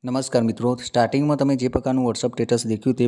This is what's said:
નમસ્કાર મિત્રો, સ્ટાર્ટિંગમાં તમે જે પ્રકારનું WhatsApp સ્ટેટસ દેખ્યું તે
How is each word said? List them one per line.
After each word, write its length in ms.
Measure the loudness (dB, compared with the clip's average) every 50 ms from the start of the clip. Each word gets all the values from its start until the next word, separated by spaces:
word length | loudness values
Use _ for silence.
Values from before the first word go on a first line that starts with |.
| -8
નમસ્કાર 360 | -4 -6 -4 -6 0 0 0 2
મિત્રો, 240 | 0 -2 0 0 -2 -2 -2 -6
સ્ટાર્ટિંગમાં 500 | -4 0 2 2 2 2 0 2 2 2 2
તમે 140 | 2 0 0 0
જે 60 | 0 0 -2
પ્રકારનું 280 | 0 -2 0 0 0 0
WhatsApp 260 | 0 -2 0 -2 -4 -2
સ્ટેટસ 280 | -2 0 0 0 0 0 -2
દેખ્યું 240 | -4 -2 0 -2 0
તે 80 | 2 2